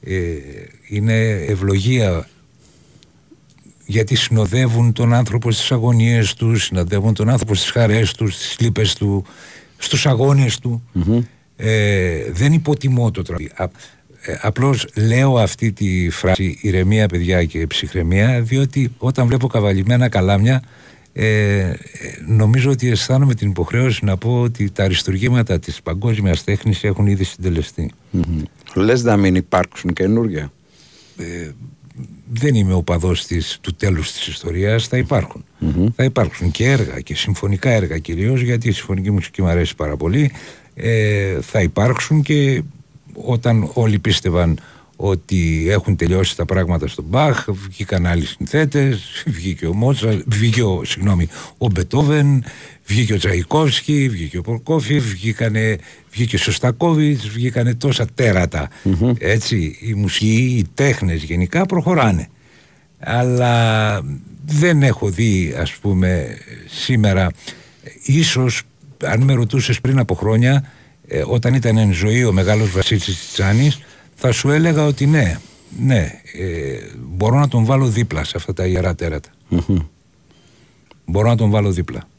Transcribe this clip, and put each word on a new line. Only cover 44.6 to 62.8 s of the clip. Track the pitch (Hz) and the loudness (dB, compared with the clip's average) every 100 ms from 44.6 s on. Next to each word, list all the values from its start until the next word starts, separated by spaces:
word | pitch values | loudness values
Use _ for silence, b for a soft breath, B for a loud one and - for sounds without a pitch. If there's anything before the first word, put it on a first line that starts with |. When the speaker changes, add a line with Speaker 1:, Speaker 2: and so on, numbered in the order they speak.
| B B B _ | B B B _
Speaker 1:
ότι | 101 92 - 95 82 80 82 | -2 -2 -2 0 0 0 0
έχουν | 101 98 92 | 0 0 0
τελειώσει | 85 92 92 - | 2 2 0 -2
τα | 82 | -2
πράγματα | 95 87 85 73 | -2 0 -2 -2
στον | - 73 | -8 -4
Μπαχ, | 110 151 123 - | 0 2 0 -4
βγήκαν | 98 98 92 98 95 87 | -8 -10 -12 -4 -2 0
άλλοι | 85 73 | 0 -2
συνθέτες, | - - 143 156 147 135 110 - - - | -8 -4 -2 0 0 0 -2 -6 -10 -6
βγήκε | 95 90 85 82 | -6 -6 -4 -4
ο | |
Μότσα-, | 95 120 127 107 104 - | 0 0 0 0 -2 0
βγήκε | 107 113 110 | 0 2 2
ο, | 110 92 | 0 -2
συγγνώμη, | - - 98 92 82 B B B | -4 -4 0 0 0 B B B
ο | 120 | -2
Μπετόβεν, | 95 87 135 147 151 143 139 117 B B B - | -2 -2 0 2 4 4 2 0 B B B -4
βγήκε | 101 113 | 0 0
ο | 104 | 0
Τσαϊκόφσκι, | 101 90 85 151 156 - - 147 135 | 0 -2 0 2 2 0 0 0 0
βγήκε | 101 80 90 | -2 -6 -8
ο | |
Πορκόφιεφ, | 87 117 - 160 156 143 | -6 -8 -2 -2 0 -2
βγήκανε, | 117 92 107 110 117 107 110 98 B B B | -2 -4 -6 -2 -2 0 -2 -4 B B B
βγήκε | 104 120 - | -4 -2 0
ο | |
Σωστακόβιτς, | - 104 127 120 170 160 151 143 104 | -2 -2 -2 0 2 2 2 0 -4
βγήκανε | 110 123 123 120 120 | -4 -4 0 -2 0
τόσα | 147 - 117 - | -2 -2 -2 0
τέρατα. | 120 92 85 82 71 B | 2 2 0 -2 -8 B
Speaker 2:
Μμμ. | - 92 117 120 | -2 0 0 0
Speaker 1:
Έτσι, | 85 110 - 113 80 - | 0 -2 0 -2 -4 -6
η | 110 | -6
μουσική, | 104 101 - 107 113 127 123 | -2 -2 0 2 2 2 0
οι | 92 | -2
τέχνες | - 139 120 87 82 | 0 0 2 -2 -2
γενικά | 76 85 90 165 190 | -4 -2 0 0 0
προχωράνε. | 180 156 175 120 87 73 b b b b b | 0 0 2 2 2 -2 b b b b b